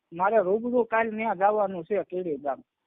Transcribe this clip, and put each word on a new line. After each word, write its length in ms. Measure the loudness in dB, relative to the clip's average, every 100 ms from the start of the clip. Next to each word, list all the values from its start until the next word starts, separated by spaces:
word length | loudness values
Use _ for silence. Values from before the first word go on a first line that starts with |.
| _
મારે 240 | -2 2 2
રૂબરૂ 460 | 2 0 0 0
કાલ 280 | 2 0 0
ત્યાં 240 | -2 -4 2
જવાનું 480 | 2 2 0 -4
છે 200 | -4 -4
કીડી 340 | -2 -6 -6 -4
ગામ. 260 | -6 -8 -10 _